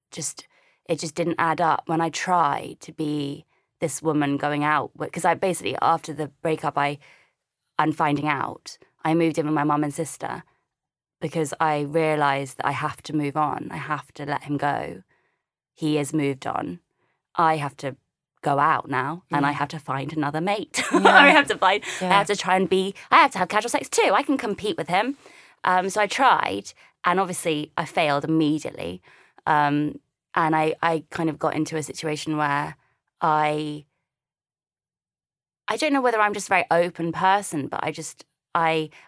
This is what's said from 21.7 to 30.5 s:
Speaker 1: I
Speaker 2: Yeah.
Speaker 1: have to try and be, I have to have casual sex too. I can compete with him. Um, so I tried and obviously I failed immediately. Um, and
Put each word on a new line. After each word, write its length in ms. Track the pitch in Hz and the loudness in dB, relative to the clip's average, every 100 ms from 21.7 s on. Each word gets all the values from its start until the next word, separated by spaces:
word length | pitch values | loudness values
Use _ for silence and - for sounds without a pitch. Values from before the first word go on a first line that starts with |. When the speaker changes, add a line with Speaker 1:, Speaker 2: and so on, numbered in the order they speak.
| 208 | 2
Speaker 1:
I 220 | - - 185 | -2 -6 2
Speaker 2:
Yeah. 80 | 196 | 4
Speaker 1:
have 100 | 202 | 4
to 80 | 202 | 0
try 200 | - 190 | 0 2
and 120 | 190 | 2
be, 280 | 190 190 - - | 2 0 -6 2
I 60 | 277 | 4
have 120 | 285 | 4
to 40 | 190 | 2
have 120 | 180 | -2
casual 200 | 208 226 | 0 0
sex 180 | 285 277 | -2 -2
too. 240 | - - | 0 2
I 100 | 202 | 2
can 120 | 294 262 | 2 -2
compete 400 | 240 196 214 165 | -2 -4 -4 -4
with 100 | 160 | 0
him. 280 | 180 240 277 - - - _ | 0 0 -4 -14 -20 -20 _
Um, 260 | - 185 190 | 0 0 0
so 100 | 214 | 0
I 60 | 208 | 0
tried 680 | - 262 185 - 196 - - - _ | 2 4 4 2 -4 -8 -18 -20 _
and 160 | - 180 | 0 0
obviously 520 | 185 180 170 151 151 - | 0 -2 -2 -2 -4 -6
I 80 | 156 | -4
failed 400 | - 156 143 147 | 0 2 0 2
immediately. 760 | 160 151 151 - - 85 - - - _ _ - | 2 2 0 -4 -10 -10 -10 -16 -20 _ _ 0
Um, 540 | 151 147 147 147 - - _ _ | 2 4 2 -2 -6 -16 _ _
and 220 | - 156 | -2 0